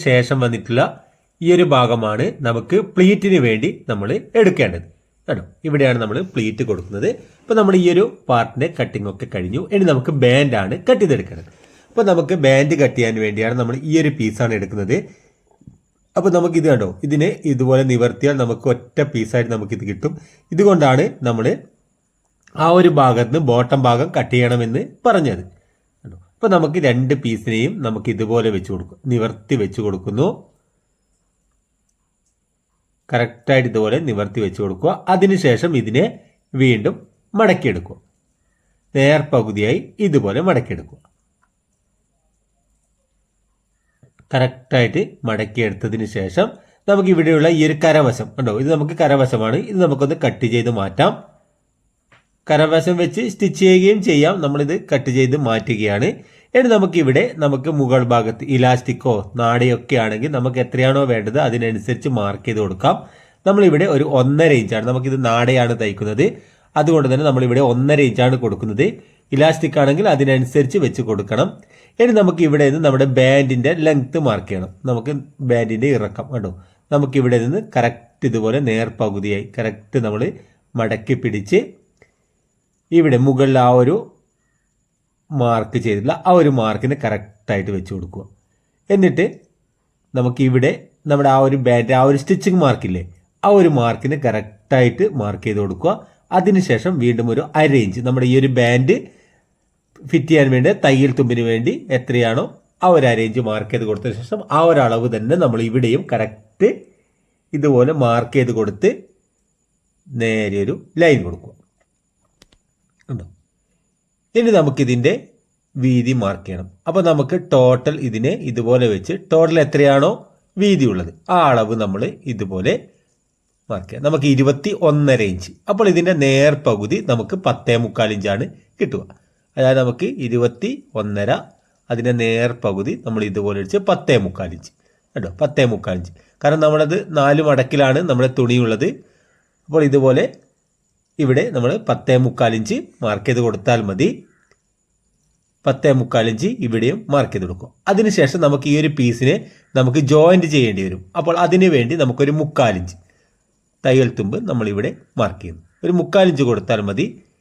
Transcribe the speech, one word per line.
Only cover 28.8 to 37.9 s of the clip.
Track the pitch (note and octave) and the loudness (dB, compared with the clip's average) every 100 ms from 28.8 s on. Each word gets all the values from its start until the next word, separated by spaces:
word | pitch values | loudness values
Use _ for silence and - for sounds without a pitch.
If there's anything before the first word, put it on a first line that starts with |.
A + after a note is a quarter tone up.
| F2+ - C3 | -10 -12 -4
നിവർത്തി | A#2+ A2 G#2+ - C3 | -2 -2 -6 -4 -2
വെച്ച് | G2 A#2 G#2 | -2 -4 -6
കൊടുക്കുന്നു. | F#2 G#2 G#2 F3+ - - _ _ _ _ _ _ _ _ _ _ _ _ _ _ _ _ _ _ _ _ _ _ _ _ _ - | -6 -6 -2 -2 -4 -18 _ _ _ _ _ _ _ _ _ _ _ _ _ _ _ _ _ _ _ _ _ _ _ _ _ -4
കറക്റ്റായിട്ട് | A#2 A#2 - - C3+ B2 | -2 -2 -6 0 2 2
ഇതുപോലെ | A2 G#2+ C3+ D#3 | 0 0 -2 -2
നിവർത്തി | G2+ G2+ G#2+ G2 | -4 -4 -4 -6
വെച്ച് | - | -4
കൊടുക്കുക. | G2+ F2+ D#3+ E3 - | -6 -2 -2 -2 -2
അതിനുശേഷം | F#3 F#3+ F#3+ C#3 A#2 E3+ C3+ | 2 2 2 2 0 0 -2
ഇതിനെ | G#2 B2 A#3+ - _ _ - C3 | 0 0 0 -4 _ _ -10 0
വീണ്ടും | C3 A2 B2 - - _ _ G3+ | 2 2 -2 -6 -18 _ _ 0
മടക്കിയെടുക്കുക. | G#3 - A#2+ F2+ F2 | 2 2 -2 -4 -10